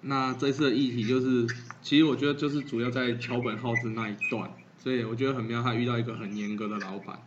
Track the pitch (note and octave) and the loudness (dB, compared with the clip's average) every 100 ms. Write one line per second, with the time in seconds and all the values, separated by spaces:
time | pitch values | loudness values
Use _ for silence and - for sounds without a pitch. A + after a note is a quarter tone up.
0 | C#3 C#3 C3 B2 C#3 C3 D3 A#2+ C3+ A#2+ | -2 0 0 0 0 2 2 4 2 0
1 | G#2+ C3 B2+ B2+ A#2 - - - - D3 | 2 2 4 4 2 -2 -8 -14 2 6
2 | D#3 B2 C#3 C#3+ D3 D3 C3+ A#2 B2 B2+ | 6 4 0 0 0 -2 -2 -2 0 0
3 | B2+ A#2+ - A#2+ B2 G#2+ A#2+ A#2 A#2+ A2 | 0 -2 -2 -2 -2 -2 -2 -2 -2 -4
4 | A2 G2+ - A2+ F2+ - - - C3+ B2+ | -4 -4 -4 -4 -6 -10 -20 -10 -2 0
5 | A2+ A#2 C3+ C3 A2+ A#2 B2 A2+ A#2+ A#2 | 0 0 0 0 -2 0 0 2 2 2
6 | A2+ A2 G#2 G#2 G#2 G#2+ G#2+ G#2+ G2 G2 | 0 -4 -6 -4 -4 -4 -4 -4 -6 -8
7 | - - | -10 -14